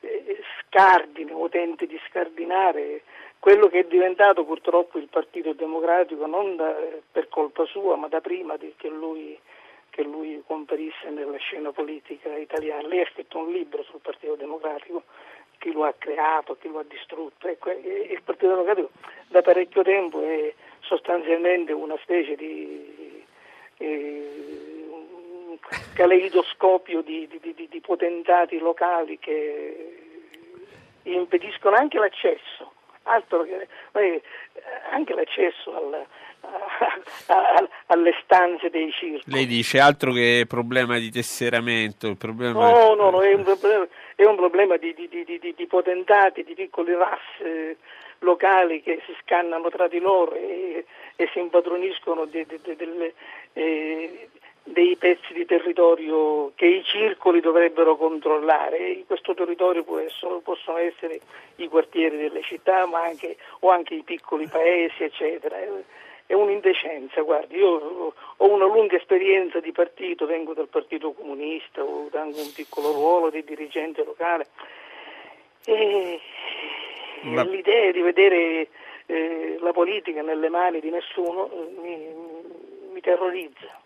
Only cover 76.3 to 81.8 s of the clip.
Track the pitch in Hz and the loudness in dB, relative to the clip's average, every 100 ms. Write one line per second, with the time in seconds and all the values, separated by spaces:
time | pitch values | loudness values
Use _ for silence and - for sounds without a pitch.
76.3 | - - - - - - - - - - | -16 -14 -12 -12 -14 -14 -16 -16 -14 -6
77.3 | 120 - 190 185 233 202 180 175 175 196 | -2 -2 -2 2 4 4 2 2 6 6
78.3 | 175 165 160 156 - - - _ 165 160 | 6 2 -2 -6 -10 -20 -20 _ -4 -4
79.3 | 165 165 160 175 170 175 208 190 156 156 | -6 -8 -4 -2 0 0 0 -6 -8 -4
80.3 | 156 160 170 180 165 156 170 - - 175 | -2 0 2 0 0 -6 -8 -8 -4 -4
81.3 | 175 196 175 165 185 | -4 -6 -8 -12 -12